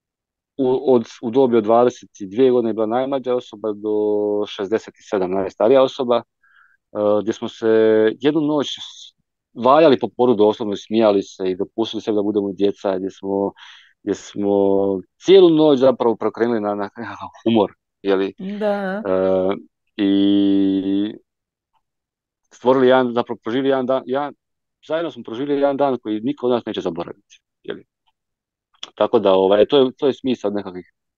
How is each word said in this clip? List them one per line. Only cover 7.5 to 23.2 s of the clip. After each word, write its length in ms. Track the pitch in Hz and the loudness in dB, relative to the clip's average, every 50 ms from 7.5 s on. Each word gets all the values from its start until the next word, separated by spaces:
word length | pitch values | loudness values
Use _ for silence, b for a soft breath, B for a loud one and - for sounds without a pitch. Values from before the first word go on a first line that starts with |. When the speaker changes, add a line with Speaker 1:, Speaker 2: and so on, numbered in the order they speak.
| - - 117 113 110 110 110 110 110 110 110 110 - - | -10 -4 0 2 2 4 4 4 4 4 2 0 0 -2
Speaker 1:
jednu 220 | 117 147 151 156 | -2 -2 0 0
noć 260 | 147 147 151 147 127 - - - - - - - - - _ _ _ _ _ _ _ _ - | -2 -2 -2 -2 -4 -6 -8 -12 -14 -18 -20 -20 -20 -20 _ _ _ _ _ _ _ _ -8
valjali 460 | 123 113 127 135 156 165 156 135 - | -2 2 4 4 6 6 6 4 2
po 80 | - 98 - - | 0 -4 -2 0
poru 160 | 123 127 120 | 2 2 4
doslovno, 420 | 98 104 107 104 - 117 104 98 | 4 4 2 2 0 -4 -8 -8
smijali 480 | 92 - - 107 113 113 107 101 98 98 | -8 -8 -4 0 2 4 4 4 2 0
se 260 | - - - 95 92 | -4 -8 -8 -6 -6
i 60 | 92 | -4
dopustili 460 | 90 98 - _ - 113 110 - 107 | -4 -6 -8 _ -6 -6 -6 -6 -8
sebi 140 | - - 107 | -6 -4 -2
da 60 | 104 | -2
budemo 320 | 98 104 104 107 101 101 92 | -2 -2 -2 -2 -2 -4 -4
djeca, 440 | 85 98 101 98 - - 101 95 92 | -2 -2 -2 -2 -2 -4 -4 -4 -4
gdje 120 | 95 95 | -6 -8
smo, 400 | - - - 98 98 98 98 101 - B B B B B B B B B - | -10 -10 -8 -6 -4 -2 -2 -4 -6 B B B B B B B B B -6
gdje 120 | 101 95 | -6 -6
smo 380 | - - - - 104 101 101 101 101 98 98 98 98 98 98 98 92 - _ _ _ - | -6 -6 -12 -8 -4 -2 0 2 2 2 2 2 2 0 0 -2 -4 -6 _ _ _ 2
cijelu 240 | - 190 196 185 170 | 6 8 8 8 8
noć 300 | 160 156 156 156 143 127 | 6 6 4 4 4 4
zapravo 360 | 131 131 123 - 131 120 110 | 4 2 2 2 2 0 0
preokrenuli 460 | - 110 107 - 107 113 120 120 110 | 0 -2 -4 -2 -2 -2 -2 -2 -2
na, 140 | 104 104 104 | -2 -4 -4
na 80 | 104 101 | -4 -6
nekakav 440 | 101 - 117 113 101 101 - - - - - - | -8 -10 -12 -14 -14 -14 -14 -16 -18 -12 -6 -2
humor, 280 | 113 117 110 98 92 - _ _ _ _ _ | 0 2 2 2 0 -2 _ _ _ _ _
je 140 | - 98 98 | -2 0 0
li? 180 | 95 98 95 98 - 185 190 208 208 | 0 0 -2 -6 -10 -12 -10 -8 -6
Speaker 2:
Da. 440 | 214 208 202 202 196 185 190 208 220 | -4 -4 -4 -4 -4 -6 -6 -6 -4
Speaker 1:
E, 500 | 95 92 92 - 190 - 190 185 - 98 - - _ _ _ _ _ _ - | -2 -2 0 0 0 0 0 0 -2 -4 -6 -8 _ _ _ _ _ _ -2
i 1160 | 101 98 98 98 98 101 101 101 101 98 98 98 98 98 95 98 92 98 98 98 104 107 - - _ _ _ _ _ _ _ _ _ _ _ _ _ _ _ _ _ _ _ _ _ _ _ _ _ _ | 0 0 2 2 2 2 2 2 2 2 2 2 2 0 0 -2 -2 -2 -2 -2 -4 -6 -8 -12 _ _ _ _ _ _ _ _ _ _ _ _ _ _ _ _ _ _ _ _ _ _ _ _ _ _
stvorili 360 | _ - - 123 131 135 127 127 | _ -2 2 2 4 4 6 4
jedan, 260 | 127 131 127 120 117 | 4 4 2 0 -2
zapravo 260 | 120 | -2